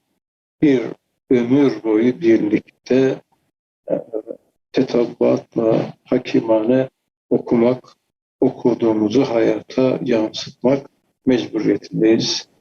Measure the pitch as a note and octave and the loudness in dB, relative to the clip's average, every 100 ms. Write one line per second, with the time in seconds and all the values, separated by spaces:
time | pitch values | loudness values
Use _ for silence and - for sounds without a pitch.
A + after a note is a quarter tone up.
0 | _ _ _ _ _ _ D3+ B2+ A2 - | _ _ _ _ _ _ 2 2 -2 -12
1 | _ _ - B2 A#2 C#3 C3+ G#2+ A2 G#2+ | _ _ -2 0 2 2 2 0 0 2
2 | B2 B2+ A2+ A2 G#2 G#2 - _ - C3 | 2 0 2 2 2 -2 -4 _ -2 0
3 | C3+ C3+ - _ _ _ _ _ - - | 0 -2 -12 _ _ _ _ _ -8 -8
4 | - A2 A#2 B2+ _ _ _ C#3+ C3 A#2+ | -6 -12 -12 -18 _ _ _ -2 0 0
5 | A#2+ - A#2+ B2+ - A#2 A2+ A2+ - - | -2 -2 0 0 -4 -2 0 0 -2 -12
6 | _ B2+ - - A2+ A2 A2 C3 C3 _ | _ -4 0 -2 0 0 2 0 -2 _
7 | _ _ _ B2 - A#2+ A#2+ B2+ - _ | _ _ _ -4 0 2 2 0 -8 _
8 | _ _ _ _ C3 - B2 A2+ A#2 G#2+ | _ _ _ _ -2 0 -2 0 0 0
9 | G#2+ B2+ B2+ A#2 A2+ A2 - - C3 - | 0 0 0 0 0 -2 -4 0 0 0
10 | B2 A2+ A2 - - - B2 C#3 - _ | -2 -2 -2 -8 -14 -4 -2 -2 -4 _
11 | _ _ C3 A#2+ G#2 A2 G#2 G2 - - | _ _ -2 0 -2 -4 -2 -2 -4 -2
12 | A2 A2+ - - - _ | 2 2 0 -6 -10 _